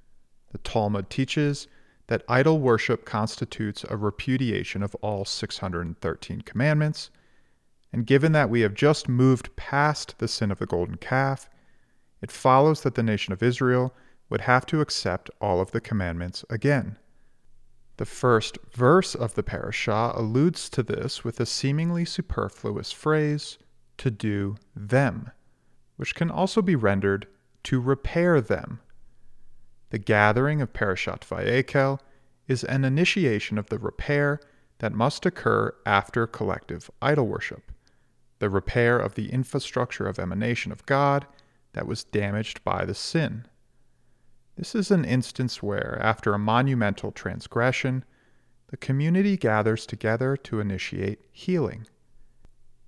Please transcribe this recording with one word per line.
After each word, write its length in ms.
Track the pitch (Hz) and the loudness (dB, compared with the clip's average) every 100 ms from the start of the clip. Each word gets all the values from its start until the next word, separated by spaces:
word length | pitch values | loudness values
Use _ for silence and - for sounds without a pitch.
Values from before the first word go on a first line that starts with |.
| - - _ _ - | -20 -20 _ _ -16
The 60 | - | -12
Talmud 520 | - 117 104 101 95 | -2 0 0 -2 -4
teaches 560 | - 135 156 147 143 - - - _ - | -4 -2 0 0 -2 -10 -20 -20 _ -4
that 160 | 117 - | -4 2
idol 320 | 123 147 160 | 4 4 4
worship 440 | 131 110 - 117 | 4 2 2 -2
constitutes 800 | - 110 110 - 117 - 107 - - | -2 -2 -2 -4 -8 -4 -6 -6 -8
a 60 | 107 | -2
repudiation 880 | 104 - - 131 123 98 90 95 | -2 -2 -2 0 0 -2 -2 -4
of 100 | 101 - | -4 -4
all 220 | 104 98 | -4 -4
six 340 | 101 - 107 - | -4 -6 -6 -6
hundred 420 | 95 87 85 80 | -6 -4 -6 -4
thirteen 420 | 85 76 - 107 | -4 -4 -8 -10
commandments, 680 | - 107 147 151 151 - - _ _ _ _ _ _ _ _ | -6 0 2 2 0 -4 -12 _ _ _ _ _ _ _ _
and 120 | 117 | -4
given 280 | 113 139 160 | 4 4 6
that 180 | 156 120 | 4 4
we 100 | 117 | 4
have 140 | 104 | 2
just 340 | 101 147 151 - | 4 4 4 2
moved 460 | 123 131 127 - - | 4 6 4 0 -10
past 600 | - 139 151 147 - - | -4 0 2 0 -6 -6
the 100 | 117 | -4
sin 220 | - 104 | -2 -2
of 80 | 95 | -2
the 80 | 95 | -2
golden 300 | 87 87 90 | -2 -2 -6
calf, 520 | - 131 135 135 - - _ - _ _ _ - | -2 0 0 -2 -8 -20 _ -20 _ _ _ -14
it 100 | - | -14
follows 520 | - 131 131 156 151 | 0 6 8 8 4
that 120 | 135 | 0
the 80 | 123 | 0
nation 300 | 113 104 - | 0 0 -2
of 100 | 95 | 0
Israel 520 | 120 123 127 127 127 - - - - | 2 2 2 2 0 -4 -20 -20 -6
would 140 | - | -2
have 240 | - 127 - | 4 2 4
to 140 | 156 | 0
accept 500 | 147 - 98 92 - - | 0 -2 -2 -4 -6 -4
all 200 | 104 90 | 0 2
of 100 | 95 | 0
the 100 | 113 | -2
commandments 640 | - 104 90 85 87 - - | -2 -2 -2 -4 -6 -10 -8
again. 480 | 113 143 139 101 104 _ - - _ - - - - - - | -2 0 0 -2 -10 _ -20 -20 _ -20 -20 -20 -20 -16 -10
The 80 | |
first 540 | 107 - 127 113 - - - | -10 0 4 4 2 -10 -10
verse 440 | 120 123 180 - | 2 6 6 4
of 200 | - 117 | -2 -4
the 80 | - | -4
parasha 720 | - - - - - 107 117 | -4 -6 -6 -4 0 0 0
alludes 540 | - 110 123 170 - - | -2 0 4 2 0 -6
to 120 | - | -4
this 420 | 113 - - - | -4 -4 -6 -6
with 160 | 117 - | -6 -4
a 60 | 120 | -4
seemingly 580 | - 135 147 165 170 | -2 0 0 0 -2
superfluous 880 | 170 - - - 101 - 107 104 104 | -2 -4 -4 -4 -4 -6 -6 -6 -8
phrase, 640 | - 151 156 151 147 - - _ _ _ - | -4 0 2 2 -2 -6 -16 _ _ _ -4
"to 120 | 131 | -4
do 460 | 107 107 101 101 107 _ | -2 -2 0 -2 -6 _
them," 560 | - 104 127 135 87 - - _ _ _ _ _ - | -12 0 2 2 -2 -10 -18 _ _ _ _ _ -10
which 180 | - | -8
can 160 | - 170 | -2 -2
also 300 | - 190 220 | 0 0 2
be 160 | 190 147 | 2 4
rendered, 500 | 104 98 98 98 - _ _ _ | 4 2 2 0 -4 _ _ _
"to 160 | - 131 | -2 0
repair 600 | 123 135 - 170 175 156 | 2 0 0 2 4 4
them." 400 | 107 95 - 120 - - - - - - - - - - - | 2 -2 -4 -14 -16 -20 -20 -20 -20 -18 -18 -18 -20 -20 -10
The 80 | 113 | -6
gathering 640 | 101 104 104 113 143 151 | 2 4 6 4 2 0
of 120 | 123 | -2
Parashat 480 | - 104 92 - - | -2 -2 -2 -4 -8
Vayekel 800 | - 87 101 127 127 143 135 135 - _ _ _ - | -8 -4 0 0 2 2 2 0 -8 _ _ _ -4
is 160 | 127 | -4
an 200 | - 135 | -2 0
initiation 720 | 131 143 180 202 143 107 - 107 | 2 4 2 4 2 2 -2 -4
of 120 | - | -4
the 100 | 107 | -4
repair 640 | 107 - - 143 143 147 - _ _ - | -6 -6 -2 2 2 -2 -8 _ _ -6
that 140 | 110 | -4
must 320 | 107 127 - | 0 0 0
occur 480 | 180 - 117 104 107 - - | -2 0 2 2 0 -2 2
after 400 | 98 - 120 117 | 2 2 -2 -2
collective 640 | - 101 - - 82 - - | -2 -4 -4 -8 -12 -12 -4
idol 280 | 135 147 113 | 0 2 0
worship, 420 | - - - - - _ _ _ _ _ - | -2 -8 -12 -18 -20 _ _ _ _ _ -4
the 100 | 104 | 0
repair 480 | 95 - 127 120 120 | 0 0 2 4 4
of 160 | 104 | 0
the 180 | - 104 | -4 -4
infrastructure 760 | 127 131 139 - 123 123 - 98 | -2 -2 -4 -4 -4 -4 -4 -6
of 120 | 95 | -4
emanation 520 | 90 95 117 120 - | -4 -2 -2 -4 -6
of 120 | - | -8
God 420 | - 139 143 139 139 - _ _ _ | -2 2 4 2 -2 -18 _ _ _
that 140 | - - | -10 -6
was 180 | 113 | -8
damaged 580 | - 104 101 104 113 - | -4 -2 0 -2 -4 -6
by 200 | - 92 | -4 -2
the 100 | 92 | -2
sin. 520 | 98 - 165 139 110 - _ _ _ _ _ _ _ _ - _ - | -4 -2 -2 -2 -6 -14 _ _ _ _ _ _ _ _ -20 _ -14
This 180 | 180 | -6
is 160 | 220 185 | -2 2
an 140 | 185 | 2
instance 580 | 120 127 - - 127 - | 2 0 0 -4 -6 -4
where, 360 | 101 101 - - | -4 -4 -4 -2
after 320 | 110 107 110 | 0 0 0
a 40 | 104 | 0
monumental 760 | 107 117 135 123 104 101 104 | 2 2 2 2 0 -2 -8
transgression, 920 | - 92 90 - 117 127 - 131 131 - _ _ _ _ _ - | -8 -8 -8 -6 0 0 0 -2 -4 -6 _ _ _ _ _ -18
the 100 | - | -10
community 600 | - 135 156 185 202 190 | -2 0 4 4 4 2
gathers 500 | 117 107 107 110 - | 2 4 2 0 -4
together 500 | 110 110 117 127 139 | -4 0 0 0 -2
to 220 | - 110 | -4 -2
initiate 640 | 101 95 - 92 98 107 _ | -2 -4 -6 -4 -4 -6 _
healing. 560 | - - 180 147 - 110 _ _ - - - - - - - | -10 -2 0 0 -4 -16 _ _ -20 -20 -20 -20 -20 -20 -20